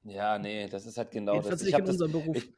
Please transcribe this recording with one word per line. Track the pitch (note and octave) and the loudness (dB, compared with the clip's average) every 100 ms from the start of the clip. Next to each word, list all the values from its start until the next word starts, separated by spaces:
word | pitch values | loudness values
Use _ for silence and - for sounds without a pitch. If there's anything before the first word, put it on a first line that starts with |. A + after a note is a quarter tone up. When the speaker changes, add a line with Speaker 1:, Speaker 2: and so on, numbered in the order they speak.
Speaker 1:
Ja, | G#2+ G2 G#2 G#2 | -10 -2 0 0
nee, | G#2 G#2+ G2+ | -2 -4 -6
das | G2 A2+ | -8 -8
ist | A#2 | -6
halt | A#2 | -4
genau | A2+ G2+ G#2 | -2 2 2
Speaker 2:
Jedenfalls | G2+ F3 | 2 0
Speaker 1:
das. | |
Ich | F#3+ | 4
Speaker 2:
nicht | |
Speaker 1:
hab | G3 | 4
Speaker 2:
in | F#3+ | 4
Speaker 1:
das, | |
Speaker 2:
unserem | F#3 D#3+ | 2 2
Beruf. | D#3+ D#3 | 0 0
Speaker 1:
ich, | C#3 - | -2 -4